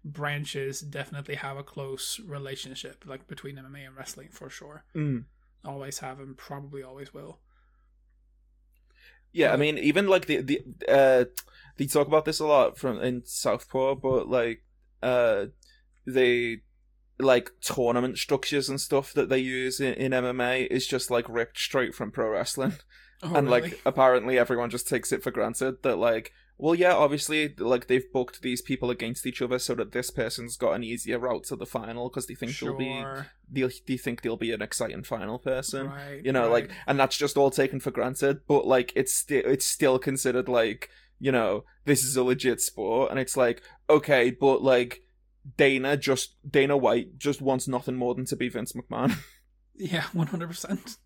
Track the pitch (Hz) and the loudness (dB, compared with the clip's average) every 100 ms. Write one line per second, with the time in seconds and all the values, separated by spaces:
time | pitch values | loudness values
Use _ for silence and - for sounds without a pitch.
0 | 156 143 147 147 147 143 135 135 147 143 | -14 -8 -6 -6 -6 -6 -8 -8 -10 -10
1 | 139 143 143 135 139 139 139 - 135 135 | -10 -12 -10 -10 -10 -12 -14 -12 -10 -10
2 | - - 208 143 135 135 131 131 135 - | -8 -10 -12 -12 -10 -12 -12 -14 -14 -16
3 | - 131 _ 147 139 139 131 143 135 131 | -18 -18 _ -16 -14 -16 -18 -20 -20 -16
4 | 131 - 151 - 139 - 143 151 _ 160 | -16 -16 -20 -18 -18 -16 -18 -20 _ -6
5 | 147 123 117 _ _ _ 139 139 135 - | -4 -4 -6 _ _ _ -14 -12 -12 -12
6 | 135 135 135 135 - 143 143 143 127 135 | -12 -16 -18 -20 -14 -14 -12 -16 -16 -18
7 | 135 - 151 165 _ _ _ _ _ _ | -18 -18 -20 -20 _ _ _ _ _ _
8 | _ _ _ _ _ _ _ _ _ _ | _ _ _ _ _ _ _ _ _ _
9 | _ _ _ - 139 131 147 151 147 156 | _ _ _ 2 4 4 2 2 2 2
10 | 202 190 180 147 131 147 - - - 139 | 4 2 2 -2 0 -4 -4 -8 4 6
11 | 135 131 123 - - - - - 143 147 | 8 6 4 -4 -14 -20 -20 -6 0 2
12 | 143 156 151 156 156 143 123 - 135 107 | 4 2 2 -2 4 6 6 2 -4 -2
13 | 127 123 - - 131 120 - 135 131 135 | -2 -4 -8 -4 -2 -2 -2 -2 0 0
14 | 131 127 - 127 117 113 _ _ _ _ | 0 0 2 0 0 -4 _ _ _ _
15 | 127 123 117 101 123 _ _ _ _ _ | 0 4 4 2 -2 _ _ _ _ _
16 | - 127 123 120 120 113 _ _ _ _ | -2 2 4 4 0 -6 _ _ _ _
17 | _ _ 135 123 123 _ - - 120 123 | _ _ 4 4 2 _ -6 0 2 2
18 | 127 - - 135 - 143 135 135 - 139 | -2 -4 -2 -2 0 -2 -2 -6 0 0
19 | 135 147 131 135 131 131 127 127 135 - | 0 -2 0 0 0 -2 -4 -2 -2 -2
20 | 131 127 123 127 123 127 123 131 - 127 | 0 0 0 -2 0 0 0 -2 -2 -4
21 | - 120 117 117 117 - - 139 123 - | 0 -2 0 -4 -4 -6 -2 -2 -2 -4
22 | 107 110 113 101 - - 131 170 _ - | -8 -4 -2 -2 -4 -2 -4 -4 _ -20
23 | - _ 160 170 135 123 143 - 135 131 | -20 _ -2 0 4 2 2 -2 -2 6
24 | 131 127 113 127 120 120 120 120 - 127 | 6 6 4 2 2 0 -2 -6 -2 -2
25 | - 127 - 120 107 117 131 131 135 98 | -2 -4 -4 -2 -4 -2 -4 -2 -2 2
26 | 117 113 110 _ _ _ 151 170 180 180 | 2 0 -4 _ _ _ 0 4 6 6
27 | 143 143 - 156 151 - 110 127 - 127 | 4 2 -2 0 -2 -2 0 0 2 0
28 | 127 131 123 - 127 123 - 131 123 123 | 2 -4 -4 -6 -6 -6 -4 -4 -2 -4
29 | 117 123 131 - 123 127 - 117 107 123 | -6 -6 -8 -6 -4 -2 -2 -4 -4 -4
30 | 123 - 110 - 120 - 113 82 113 117 | -6 -4 -4 -4 -10 -2 0 0 -4 -8
31 | - 120 123 113 - 127 117 120 110 117 | -4 -4 -2 -4 -6 -10 -8 -8 -8 -8
32 | 123 135 - - 127 143 - 135 127 131 | -8 -8 -10 -10 -8 -6 -6 -4 -6 -6
33 | 135 135 139 _ _ 127 127 - - 127 | -8 -10 -14 _ _ -2 -2 -4 -6 -4
34 | - 120 120 113 113 110 107 - 110 92 | -4 -6 -6 -4 -4 -4 -6 -4 -4 -6
35 | 123 113 95 120 139 131 131 135 139 139 | -8 -8 -6 -6 -4 -4 -4 -6 -8 -10
36 | 143 139 135 131 117 117 107 - - 139 | -14 -6 0 2 4 4 2 -10 -2 2
37 | 135 - 143 139 139 139 135 139 139 123 | 2 2 0 4 4 4 0 0 -4 -2
38 | 120 - 139 139 - 143 - 127 123 - | -4 0 0 0 2 2 6 4 4 -2
39 | 131 - - 139 - 135 - - 143 131 | 0 -2 0 0 2 2 0 2 4 4
40 | 139 131 131 123 127 123 113 107 - - | 0 -2 0 0 2 2 2 -2 -12 -18
41 | _ _ 135 127 107 104 - _ - 139 | _ _ 0 2 2 -2 -6 _ 2 2
42 | 131 131 123 127 131 113 - - 101 117 | 2 2 2 2 2 0 -4 -4 -2 0
43 | 131 135 127 135 123 - - - - 151 | 0 -2 -2 2 2 0 -10 -10 4 4
44 | - 135 123 131 139 131 135 123 123 - | 6 4 4 4 4 4 4 4 2 -8
45 | _ _ _ _ 139 - 143 135 131 143 | _ _ _ _ -14 2 4 4 0 0
46 | 139 131 - _ 139 143 139 143 120 120 | 2 0 -2 _ 0 2 4 4 4 2
47 | - 131 143 139 135 127 139 123 135 127 | 0 -6 -4 -2 0 -2 -2 -4 -4 -4
48 | 123 127 127 135 123 117 117 120 - 110 | -2 -2 -4 -4 -4 -6 -8 -10 -10 -2
49 | 156 185 - _ _ _ _ - 185 170 | 0 -2 -8 _ _ _ _ -12 -6 -4
50 | 143 175 151 175 170 175 - 190 - - | -4 -4 -4 -4 -8 -10 -8 -8 -8 -20